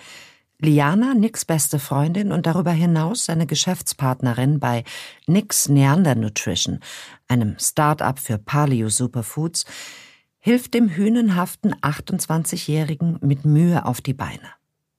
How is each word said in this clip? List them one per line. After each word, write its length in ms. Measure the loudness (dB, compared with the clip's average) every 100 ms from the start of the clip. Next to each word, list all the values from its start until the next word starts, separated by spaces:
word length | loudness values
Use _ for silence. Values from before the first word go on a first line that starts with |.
| -20 -20 -20 _ _ -2
Liana, 520 | 2 4 4 4 2
Nicks 320 | 2 2 -2
beste 340 | -2 -2 0 -2
Freundin 540 | -2 0 0 0 -2
und 140 | 0 0
darüber 240 | 0 0
hinaus 560 | 2 2 2 0 -4 -2
seine 200 | -2 -2
Geschäftspartnerin 1120 | -2 -2 -4 -6 -4 -2 0 -2 0 0 0
bei 220 | 0 -2 -4 -12 -16 -8 0
Nicks 420 | 0 0 -2 2
Neander 460 | 4 4 4 2
Nutrition, 640 | 2 -2 -4 -4 -4 -4 -6 -10 -18 -18 -12 -2
einem 300 | 0 0 -2
Start-up 600 | -4 0 2 2 -2 -4
für 200 | -4 -6
Paleo-Superfoods, 1300 | -2 0 2 2 0 -2 -2 -4 -6 -4 -6 -6 -10 -14 -18 -20 -20 _ _ _
hilft 340 | 0 0 2
dem 160 | 2 2
hünenhaften 880 | 2 2 2 2 2 -2 -2 -4 -2
achtundzwanzigjährigen 1400 | -2 -4 -4 -6 -2 -2 -2 -6 -2 -2 -2 -2 -2 0
mit 240 | 0 2
Mühe 400 | 4 4 4 2
auf 160 | 0 -4
die 140 | -4
Beine. 340 | -6 -6 -10 -18 -20 _ _ _